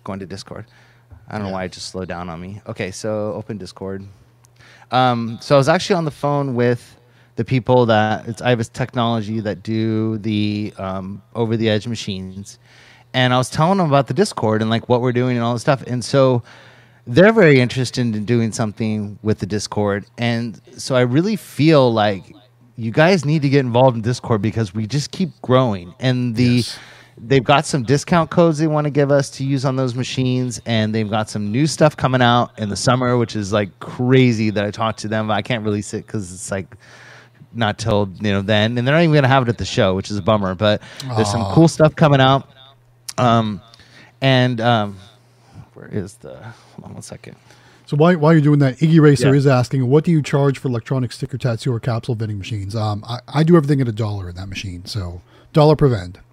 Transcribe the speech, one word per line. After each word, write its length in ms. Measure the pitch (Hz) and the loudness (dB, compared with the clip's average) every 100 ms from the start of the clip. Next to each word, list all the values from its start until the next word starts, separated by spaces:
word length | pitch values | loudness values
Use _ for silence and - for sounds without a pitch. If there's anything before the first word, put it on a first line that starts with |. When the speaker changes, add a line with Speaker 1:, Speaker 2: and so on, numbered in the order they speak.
Speaker 1:
Going 160 | - 98 | -12 -12
to 60 | 92 | -12
Discord. 400 | 98 - - 117 _ _ _ _ - - | -14 -14 -16 -18 _ _ _ _ -20 -14
I 60 | |
don't 100 | 107 | -10
know 40 | 101 | -8
Speaker 2:
Yeah. 40 | |
Speaker 1:
why 100 | 95 92 | -6 -8
it 60 | |
just 160 | - - | -10 -14
slowed 180 | 92 90 | -12 -10
down 220 | 87 90 | -10 -10
on 100 | 82 | -12
me. 220 | 92 101 - | -14 -16 -16
Okay, 240 | 113 98 | -10 -10
so 420 | 95 110 107 107 | -8 -6 -6 -6
open 240 | 92 110 107 | -8 -10 -12
Discord. 480 | 90 - 95 98 98 - _ _ _ _ - - _ | -14 -14 -12 -12 -14 -20 _ _ _ _ -20 -20 _
Um, 480 | 123 127 120 117 113 | 0 2 0 -4 -10
so 140 | - 143 | 2 4
I 20 | |
was 100 | 135 | 4
actually 280 | 175 - 190 | 0 0 -2
on 100 | 160 | -2
the 60 | |
phone 420 | - 143 143 139 | -4 -4 -2 -2
with 420 | 120 120 120 - _ _ _ _ - | 0 0 0 -6 _ _ _ _ -8
the 60 | |
people 440 | 117 131 107 127 117 | -2 -2 2 4 4
that, 400 | 110 107 107 - | 4 2 -2 -8
it's 140 | 110 | -6
Ibis 280 | 123 123 104 | -2 -2 -2
Technology 680 | - 127 127 117 117 104 113 | -6 -8 -4 -2 -2 -4 -6
that 240 | 104 90 | -6 -8
do 560 | 98 110 110 110 110 110 | -6 -4 -2 -2 -2 -4
the, 520 | 104 104 104 104 104 - | -4 -2 -2 -4 -8 -10
um, 460 | 95 95 95 101 _ | -8 -8 -10 -16 _
over 240 | - 117 113 | -6 -2 0
the 120 | 110 | 0
edge 180 | 107 117 | 0 -4
machines. 720 | 110 - 95 92 95 - - _ - - - _ 131 | -10 -8 -10 -12 -14 -18 -20 _ -20 -20 -20 _ 0
And 180 | 127 | 2
I 40 | 127 | 2
was 120 | 127 | 0
telling 300 | - 160 196 | 0 0 2
them 80 | 165 | 2
about 180 | 139 135 | 2 2
the 60 | |
Discord 480 | 135 214 - 110 110 | -2 -2 0 -2 0
and, 80 | 110 | 0
like, 180 | 113 113 | -2 0
what 140 | 123 | 0
we're 100 | 127 | 0
doing 260 | 120 127 123 | 0 0 -2
and 60 | |
all 100 | 117 | -2
this 100 | 120 | -2
stuff. 180 | - 139 - | -2 -2 -2
And 180 | 123 107 | -8 -2
so 380 | 139 131 123 - - - _ _ _ - | 2 4 2 -4 -20 -20 _ _ _ -2
they're 260 | 120 196 | 6 6
very 260 | 226 170 139 | 8 6 6
interested 560 | 123 131 123 - 120 107 | 4 -2 -4 -2 -2 -2
in 100 | 104 | 0
doing 260 | 120 113 | 0 0
something 680 | - 110 98 113 107 101 104 | -2 -6 -4 -4 -4 -6 -6
with 160 | 107 104 | -4 -2
the 60 | 95 | -2
Discord. 580 | 104 - - 104 101 98 - | -6 -4 -2 -2 -2 -8 -6
And 420 | 120 117 117 98 - - | -4 -2 -6 -12 -20 -16
so 180 | - 131 | -2 0
I 60 | |
really 340 | 123 127 190 208 | 2 2 0 -4
feel 560 | - - 151 151 127 | -8 0 4 6 6
like 400 | 113 104 98 - - _ _ _ - | 2 0 -2 -10 -20 _ _ _ -10
you 140 | 113 | -4
guys 340 | 113 160 190 139 | 2 4 4 2
need 160 | 156 | 0
to 80 | 139 | 2
get 120 | 139 | 2
involved 340 | 127 117 131 117 | 2 4 4 2
in 60 | |
Discord, 380 | 110 127 - 113 | -4 -4 -2 0
because 320 | 107 117 107 98 | 0 -2 -4 -4
we 100 | 107 | -4
just 260 | 139 139 | -4 -6
keep 180 | - 180 - | -6 -6 -6
growing. 520 | - 127 131 98 87 - | 2 2 2 -2 -10 -4
And 360 | 131 127 123 113 | -2 0 -2 0
the 80 | |
Speaker 2:
Yes. 340 | 123 123 113 - - - - - | 2 2 0 -10 -18 -20 -20 -20
Speaker 1:
they've 260 | 117 135 | 0 0
got 220 | 113 143 156 | 4 2 2
some 180 | 151 | -4
discount 460 | 110 143 - 175 160 | 0 -2 2 0 2
codes 260 | - 170 147 | 2 2 2
they 100 | 160 | -2
wanna 220 | 151 147 | 0 -2
give 220 | 135 139 | 0 2
us 180 | 143 127 | 2 0
to 140 | - 135 | -6 -4
use 180 | 139 | -2
on 140 | 135 131 | -2 -2
those 180 | 131 120 | -2 -4
machines. 640 | 120 - 127 127 127 113 - | -6 -2 -2 -2 -4 -8 -4
And 280 | 113 107 | -2 0
they've 160 | 110 107 | -2 -2
got 200 | 110 107 | -4 -4
some 220 | 110 104 | -6 -4
new 140 | 113 156 | -2 -2
stuff 280 | - 151 - | 2 2 2
coming 260 | 139 127 | -2 2
out 300 | 123 120 113 - | 4 2 0 -6
in 100 | 107 | -8
the 80 | 98 | -4
summer, 420 | - 127 123 123 | 0 0 2 0
which 180 | 113 110 | -2 -4
is, 160 | 101 | -2
like, 240 | 107 104 _ | -2 -2 _
crazy 720 | - - 123 131 127 110 110 | -16 -6 2 6 6 4 0
that 160 | 104 101 | -2 -4
I 60 | |
talked 280 | 104 113 107 | -4 -6 -4
to 80 | 107 | -6
them. 240 | 110 107 | -4 -2
I 100 | 104 | -4
can't 220 | 104 120 | -4 -4
release 300 | 107 104 98 | -2 -4 -6
it 120 | 107 - | -10 -8
'cause 260 | 113 87 | -10 -10
it's, 180 | 90 - | -14 -8
like, 240 | 98 90 - _ - - - - _ - | -8 -10 -18 _ -20 -20 -20 -20 _ -18
not 240 | 113 107 104 | -2 -2 -2
till, 320 | 113 104 101 87 | 0 0 0 -4
you 140 | 104 | -2
know, 80 | 98 | -2
then. 360 | 98 107 110 123 | 0 0 0 0
And 80 | 123 | 0
they're 80 | |
not 80 | 151 | 2
even 120 | 170 151 | 4 4
gonna 140 | 131 | 4
have 140 | 135 | 2
it 40 | 120 | 2
at 80 | 107 | -2
the 60 | |
show, 320 | 95 - 101 95 | -4 0 0 0
which 160 | - | -4
is 60 | 104 | -4
a 40 | |
bummer. 320 | 87 107 95 92 | 0 0 0 -2
But 260 | 107 104 - - 135 113 | 0 0 -4 -16 -8 -2
there's 160 | 107 | -2
some 120 | 101 | -2
Speaker 2:
Aw. 100 | 98 | 0
Speaker 1:
cool 160 | 95 165 | 4 4
stuff 260 | - 156 - | 4 0 4
coming 240 | 156 139 | 2 4
out. 300 | 131 135 - _ - _ _ _ - - | 4 2 -2 _ -20 _ _ _ -12 -2
Um, 440 | 123 117 110 98 - _ - - - _ | 2 2 0 -6 -14 _ -20 -20 -20 _
and, 400 | 135 131 127 120 | 2 2 2 0
um, 380 | 113 117 104 98 98 _ _ _ _ - - | 2 2 0 -8 -20 _ _ _ _ -20 -20
where 140 | - - | -20 -10
is 280 | 104 87 - | -10 -10 -14
the, 160 | 67 65 | -20 -18
hold 480 | 110 113 _ - | -20 -20 _ -20
on 100 | - - | -18 -18
one 60 | |
second. 360 | - - - - _ - _ _ - | -18 -20 -20 -20 _ -20 _ _ -6
Speaker 2:
So 100 | 147 | 2
while, 220 | 160 180 | 4 6
while 160 | 151 | 6
you're 80 | 165 | 6
doing 180 | 147 147 | 6 4
that, 200 | 139 123 | 2 2
Iggy 200 | 160 160 | 4 6
Racer 280 | 151 139 127 | 8 6 4
Speaker 1:
Yeah. 60 | 139 | 4
Speaker 2:
is 120 | 139 | 4
asking, 400 | 127 120 135 123 | 2 2 -2 2
"What 160 | 147 | 2
do 80 | 160 | 4
you 100 | 160 | 0
charge 360 | 135 143 139 131 | 0 0 0 0
for 80 | 139 | -4
electronic 460 | 120 - 135 123 | -6 -4 -4 -4
sticker 240 | - 139 123 | -8 -10 -6
tattoo 340 | 127 113 139 | -4 -4 -4
or 80 | 117 | -4
capsule 360 | 127 113 - 113 | -2 -4 -4 -6
vending 220 | 110 104 | -4 -8
machines?" 360 | 95 110 98 110 | -8 -8 -8 -4
Um, 300 | 107 104 110 | -4 -4 -8
I, 120 | 120 - | -12 -6
I 140 | 143 | 0
do 120 | 160 170 | 4 4
everything 240 | 143 143 | 4 0
at 80 | 123 | 0
a 40 | |
dollar 340 | 110 107 104 90 | -2 -6 -6 -10
in 80 | 87 | -12
that 140 | 95 | -12
machine, 320 | 95 98 87 90 | -10 -12 -12 -10
so 360 | 110 87 87 _ _ _ | -8 -8 -12 _ _ _
dollar 240 | 165 151 151 | 4 4 6
per 100 | 147 | 4
vend. 320 | 113 90 92 _ | 2 -6 -16 _